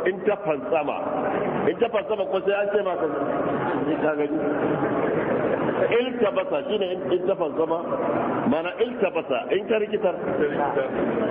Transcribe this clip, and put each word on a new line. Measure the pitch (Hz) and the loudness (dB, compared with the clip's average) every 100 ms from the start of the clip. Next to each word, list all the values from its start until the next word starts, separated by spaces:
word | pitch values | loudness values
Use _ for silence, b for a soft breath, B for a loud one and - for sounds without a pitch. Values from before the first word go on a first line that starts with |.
in | 185 190 | -2 0
ta | 208 196 | 0 0
fantsama. | 156 143 135 160 143 92 - - - - - - | 0 -2 0 0 0 -2 -4 -2 -2 -2 -2 0
In | - 170 | 0 2
ta | 226 | 2
fantsama | 214 196 214 190 | 2 0 -2 0
ko | 190 | 0
sai | 190 | 2
an | 202 202 | 0 2
ce | 202 | 2
maka, | 185 165 156 - - - - - - 135 143 151 | 2 0 0 0 -2 0 0 -2 -2 0 0 0
ka | 151 | 2
gani. | 147 147 156 147 147 151 147 147 - - - - - - - - - | 2 0 0 0 0 0 0 0 0 0 0 0 0 0 0 0 0
Iltabasa | - 233 254 247 202 190 185 147 | 2 2 2 2 2 2 0 -2
shine | 165 208 | 0 0
in, | 180 180 - | 0 -2 0
in | 180 | 0
ta | 180 185 | 2 0
fantsama. | 156 127 160 165 - - - - - - | 0 0 0 0 -2 -2 0 0 0 0
Mana | 120 151 175 185 | 2 2 0 -2
iltabasa, | 247 247 185 165 - 120 - | -2 0 0 0 -2 -2 0
in | 185 208 | 0 2
ka | 220 | 0
rikitar. | 208 208 185 165 160 - 147 143 143 135 135 143 - - - | 0 0 0 0 -2 0 0 0 0 0 0 0 0 0 0